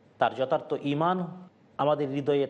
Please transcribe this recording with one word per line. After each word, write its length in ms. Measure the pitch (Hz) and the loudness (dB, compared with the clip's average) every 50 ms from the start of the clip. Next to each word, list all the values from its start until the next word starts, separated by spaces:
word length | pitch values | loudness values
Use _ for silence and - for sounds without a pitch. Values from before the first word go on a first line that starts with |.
| _ _ _ - | _ _ _ 2
তার 120 | 127 113 110 120 | 2 2 2 0
যথার্থ 300 | 131 127 165 147 - - 147 127 - 143 143 | -2 0 0 -2 -2 -2 -6 -4 -2 -2 0
ঈমান 260 | 147 160 175 185 185 175 165 - - - - _ _ _ - _ - 139 | 0 2 0 0 0 -2 -6 -10 -14 -18 -20 _ _ _ -14 _ -2 2
আমাদের 260 | 147 151 143 147 131 135 | 2 2 2 0 -2 -2
হৃদয়ে 300 | 143 139 143 143 143 139 131 | -2 0 2 2 2 2 0